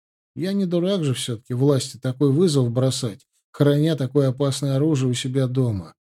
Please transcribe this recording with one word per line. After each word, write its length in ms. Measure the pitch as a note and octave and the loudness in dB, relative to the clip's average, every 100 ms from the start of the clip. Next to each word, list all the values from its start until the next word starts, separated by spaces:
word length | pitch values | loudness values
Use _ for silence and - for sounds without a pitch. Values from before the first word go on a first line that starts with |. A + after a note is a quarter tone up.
| _ _ _ B2+ | _ _ _ -8
Я 180 | F3 | -4
не 120 | G3+ F#3 | -2 0
дурак 380 | F3 F3+ G3+ | 0 0 -2
же 100 | D3 | -2
все-таки 400 | A#2+ - A2+ - | -4 -6 -8 -8
власти 440 | B2 C#3 C3+ - - | 0 2 2 -2 -6
такой 340 | C3 B2 C#3+ | -6 0 2
вызов 400 | C3+ F#3 C#3+ A#2+ | 4 4 2 0
бросать, 560 | A#2 C3 B2+ A#2+ G2 _ _ _ | 0 0 -2 -6 -10 _ _ _
храня 440 | - C#3+ C#3+ D#3+ D#3 | 2 2 4 2 0
такое 340 | B2+ D3 C3+ | 0 2 2
опасное 480 | B2 C#3 C3+ C#3+ C3+ | 0 -2 0 -2 0
оружие 340 | D#3 C#3+ C3 | 2 2 0
у 20 | |
себя 340 | B2 C3 C3 C3 | -2 -2 -2 0
дома. 460 | B2+ B2 G2+ E2+ _ | 0 0 -2 -8 _